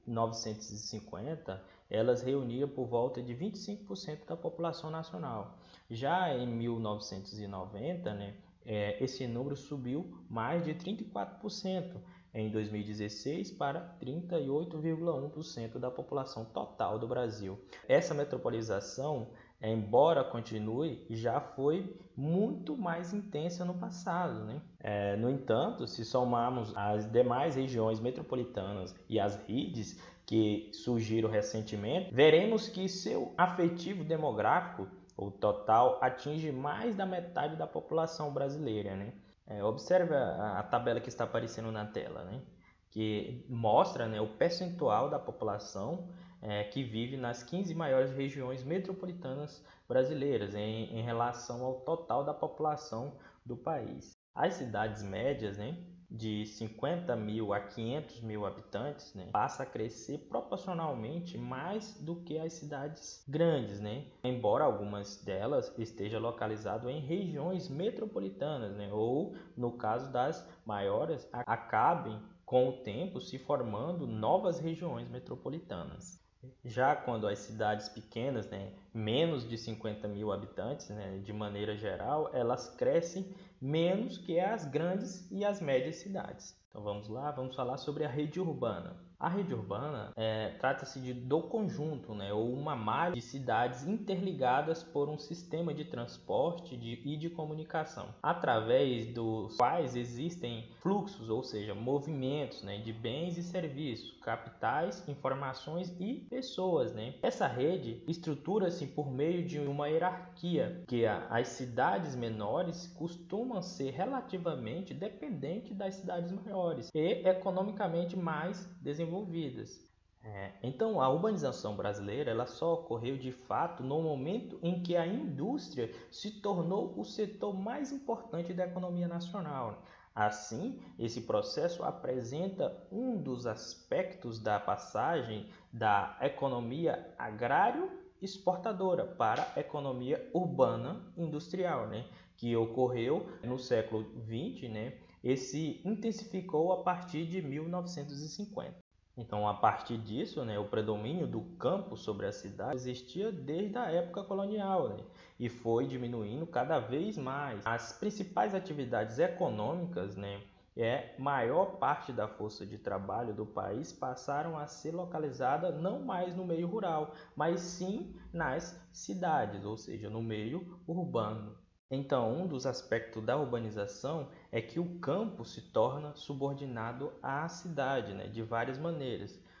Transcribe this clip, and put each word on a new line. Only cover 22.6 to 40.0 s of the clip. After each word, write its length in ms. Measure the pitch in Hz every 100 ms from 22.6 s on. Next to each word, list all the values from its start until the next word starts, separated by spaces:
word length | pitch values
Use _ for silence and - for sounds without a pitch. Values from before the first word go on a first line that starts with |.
| -
mais 380 | 269 180 165 175
intensa 540 | 202 - 151 170 175 180
no 80 |
passado, 720 | 180 170 - - 170 170 110 107
né? 160 | 139 - -
É, 340 | 104 104 101 101
no 120 | 120
entanto, 580 | 143 - 113 185 - 120
se 200 | - 113
somarmos 680 | 127 123 120 120 127 107
as 360 | 101 104 107 107
demais 440 | 117 123 120 160
regiões 460 | 131 131 120 110 110
metropolitanas 920 | 120 127 - 127 120 - 95 104 90 - -
e 100 | 107
as 160 | 101 104 -
redes 540 | 113 - 113 98 - - -
que 460 | - 110 107 104 -
surgiram 560 | - - 117 110 113 110
recentemente, 840 | 107 101 110 107 104 107 165 -
veremos 520 | 120 151 160 208 226 -
que 220 | 180 190
seu 460 | - 214 147 120 -
afetivo 680 | 180 180 170 175 185 196
demográfico, 840 | 151 160 151 107 104 160 180 - 95 - - -
o 140 | 101
total, 680 | - 107 101 - 113 127 -
atinge 500 | 127 - 147 156 160
mais 460 | 131 143 208 233 196
da 80 |
metade 520 | 190 180 175 160 151 160
da 100 | 160
população 680 | - - 160 160 - 147
brasileira, 640 | 139 139 143 143 107 98 95
né? 160 | 101 - - _
É, 180 | - 104
observe 520 | 104 147 - 180